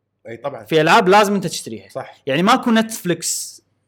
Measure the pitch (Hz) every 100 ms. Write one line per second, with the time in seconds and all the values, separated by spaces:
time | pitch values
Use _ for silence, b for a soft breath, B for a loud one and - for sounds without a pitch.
0 | _ _ 113 117 143 123 107 156 160 175
1 | 185 208 202 202 165 - - 107 - 135
2 | - - - 143 190 254 247 226 220 -
3 | 175 165 - - - - _ _